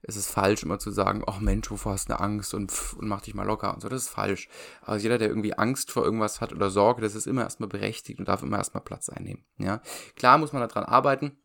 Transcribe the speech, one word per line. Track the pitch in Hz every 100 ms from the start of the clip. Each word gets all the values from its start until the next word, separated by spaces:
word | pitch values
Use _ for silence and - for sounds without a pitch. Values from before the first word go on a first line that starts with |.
es | - 107
ist | -
falsch, | - 98 110
immer | 76 95
zu | 104
sagen, | 101 98 104 -
„Ach | 98
Mensch, | 101 104 -
wovor | 104 107
hast | 95 -
du |
eine | -
Angst | 101 104 104
und | 104 98
pff, | - -
und | - 107
mach | 101
dich | 110
mal | 104 98
locker“ | 107 98
und | -
so, | 107
das | 127
ist | -
falsch. | - 101 92 - - - -
Also | - 104
jeder, | 110 117
der | 107
irgendwie | 110 107 -
Angst | 110 135 -
vor | -
irgendwas | 80 110 107 -
hat | -
oder | 80 98
Sorge, | 98 104 120
das | 110 107
ist | -
immer | 131
erstmal | 107 - 104
berechtigt | 101 104 - - -
und | 95
darf | 98
immer | - 101
erstmal | 98 -
Platz | - - -
einnehmen. | - - - _ -
Ja, | 98 107 - - -
klar | - 123 143
muss | 151
man | 139
daran | 117 107
arbeiten | - 127 135 135 147 -